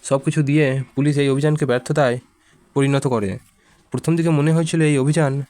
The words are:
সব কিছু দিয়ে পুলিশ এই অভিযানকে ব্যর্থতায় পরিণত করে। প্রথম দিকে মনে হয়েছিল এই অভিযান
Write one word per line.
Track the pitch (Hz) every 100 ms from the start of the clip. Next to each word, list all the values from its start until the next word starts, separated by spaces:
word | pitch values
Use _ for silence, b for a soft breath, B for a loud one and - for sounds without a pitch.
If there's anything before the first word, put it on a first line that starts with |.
| -
সব | 139 147
কিছু | 156 139
দিয়ে | 147 143 135 131
পুলিশ | - 143 143
এই | 139
অভিযানকে | 135 151 151 139
ব্যর্থতায় | 123 - 156 135 123 - _ b b _ -
পরিণত | 139 139 135
করে। | 120 101 92 _ _ b b _
প্রথম | 127 - 165
দিকে | 170 156
মনে | 147 160
হয়েছিল | 165 165 156
এই | 143
অভিযান | 135 156 147 139